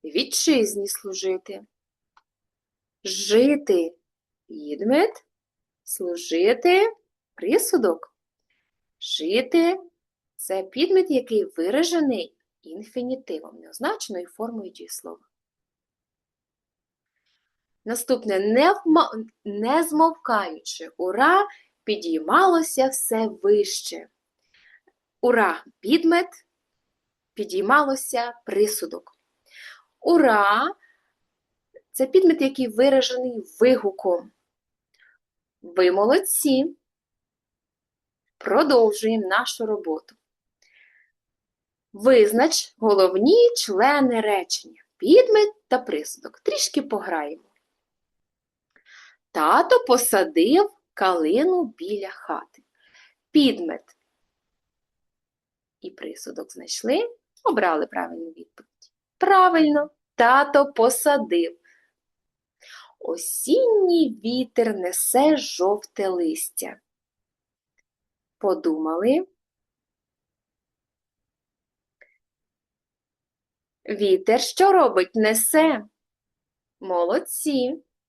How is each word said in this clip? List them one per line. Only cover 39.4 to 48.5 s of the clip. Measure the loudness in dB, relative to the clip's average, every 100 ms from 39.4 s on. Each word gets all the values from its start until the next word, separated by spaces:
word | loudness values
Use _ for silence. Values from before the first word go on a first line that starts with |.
| -2 -8 -6
роботу. | -4 -4 -8 _ _ _ _ _ _ _ _ _ _ _ _ _ _ _ _ _ _ _
Визнач | -2 4 6 6 4 0 0 -8 _
головні | 0 4 4 4 4 6 6 2
члени | -4 2 2 2 0 0
речення. | 0 -2 -4 -10 -10 _ _ _
Підмет | 6 6 6 4 2 -4 _
та | -6
присудок. | -4 -8 -8 -16 -20 _
Трішки | -6 -4 -4 -4
пограємо. | -4 -8 -6 -6 -8 -12 _ _ _ _ _ _ _ _ _ _ _